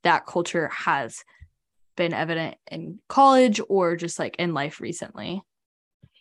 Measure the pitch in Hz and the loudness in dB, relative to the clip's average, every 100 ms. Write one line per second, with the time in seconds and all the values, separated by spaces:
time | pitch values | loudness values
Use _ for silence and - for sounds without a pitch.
0 | 175 160 - 180 170 175 147 - - 143 | 2 2 0 -4 -2 -2 -4 -4 -2 -2
1 | 117 - - _ - _ _ _ _ - | -2 -10 -20 _ -20 _ _ _ _ -4
2 | 170 117 165 165 160 - - 165 160 190 | -4 -2 -4 -4 -6 -10 -16 -14 -14 -16
3 | _ - 269 262 254 208 - 196 170 165 | _ 4 6 8 6 4 0 0 2 0
4 | 170 - 131 - 175 151 143 - - - | -4 -6 -6 -4 -4 -2 -6 -8 -10 -10
5 | 113 - 107 190 - _ _ _ _ _ | -12 -12 -10 -10 -12 _ _ _ _ _
6 | _ _ | _ _